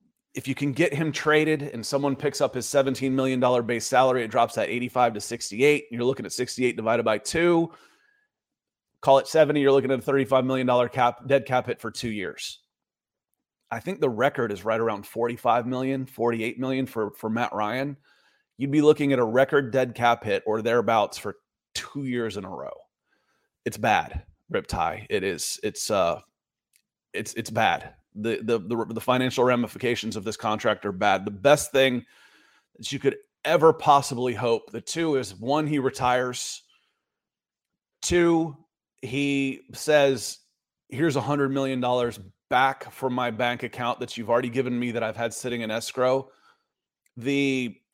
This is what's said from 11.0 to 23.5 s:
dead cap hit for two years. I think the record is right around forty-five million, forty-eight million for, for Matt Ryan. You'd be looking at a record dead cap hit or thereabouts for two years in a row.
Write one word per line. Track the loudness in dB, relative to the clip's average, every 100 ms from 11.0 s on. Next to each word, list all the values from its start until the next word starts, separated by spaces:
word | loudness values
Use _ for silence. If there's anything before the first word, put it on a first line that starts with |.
| 0 0 0
dead | 0 2
cap | -2 -2
hit | -6
for | -8
two | -8 -6
years. | -6 -8 -8 -12 -14 _ _ _ _ _ _ _ _ _ _ -12
I | -10
think | -8 -2
the | 0
record | 2 0 0 -4
is | -4 -2
right | 0
around | 0 -2 -6
forty-five | -4 -4 -2 2 2 0
million, | -4 -4 -4 -6
forty-eight | -2 -2 0 -4 -4
million | -4 -4 -4
for, | -4 -6
for | -4 -4
Matt | -2 -2
Ryan. | -2 -2 -2 -6 -8 _ _ _ _ _ -8
You'd | -2
be | 4
looking | 6 6 4
at | 2
a |
record | 2 4 4 2 2
dead | 0 -2 2
cap | 2 2 0
hit | -2 0
or | -2
thereabouts | 2 2 2 2 0 -4
for | -12 -12 _ _ _
two | -12 -10 -10
years | -6 -4 -4 -6
in |
a | -10
row. | -12 -12 -14 -20 _ _ _ _ _ _